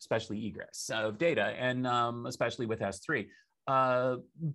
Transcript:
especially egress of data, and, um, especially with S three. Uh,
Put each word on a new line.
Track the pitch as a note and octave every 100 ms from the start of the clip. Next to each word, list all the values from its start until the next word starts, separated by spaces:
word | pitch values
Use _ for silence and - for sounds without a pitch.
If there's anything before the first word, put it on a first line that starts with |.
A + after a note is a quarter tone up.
especially | - A2+ - G#2+ A2
egress | D#2+ F2 - -
of | A2+ A2 G#2+
data, | E3+ B2 G2+ G#2
and, | B2+ B2+ B2+
um, | A#2+ A#2+ A#2+ B2
especially | - A#2 - A2+
with | A2
S | G2+ F#2+
three. | - C3+ G2+ - _ _ -
Uh, | C3+ C3 B2+ B2+ B2 - - D#3+